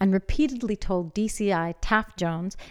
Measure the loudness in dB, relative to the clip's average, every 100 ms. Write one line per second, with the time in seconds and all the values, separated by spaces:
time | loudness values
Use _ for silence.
0 | 2 2 2 2 2 0 -4 -4 0 -2
1 | -2 -2 -2 0 0 0 0 -4 2 2
2 | 0 -4 -2 -2 -6 -8 -14